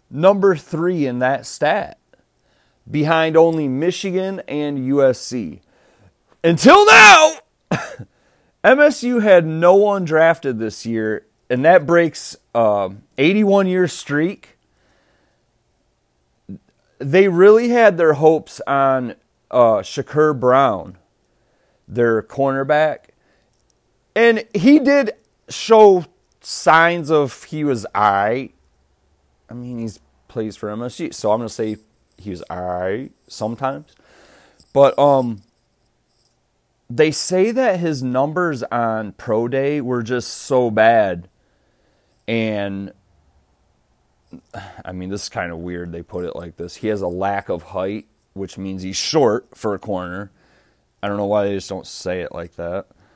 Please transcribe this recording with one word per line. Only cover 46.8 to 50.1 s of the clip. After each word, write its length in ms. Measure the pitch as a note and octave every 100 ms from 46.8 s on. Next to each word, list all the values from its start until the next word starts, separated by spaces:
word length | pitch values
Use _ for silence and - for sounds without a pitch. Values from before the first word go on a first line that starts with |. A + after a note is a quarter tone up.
| G#2+
has 140 | G#2
a 60 | F2+
lack 420 | F2+ G2 G2+ -
of 120 | F2
height, 440 | - F#2 F#2+ G#2+ - _ _
which 240 | F#2+ F#2+ -
means 260 | F#2+ F#2+
he's 140 | F#2+ F#2+
short 520 | - D#3+ B2 A#2 _
for 200 | - G#2+
a 40 | G2
corner. 520 | A2 F#2 F2+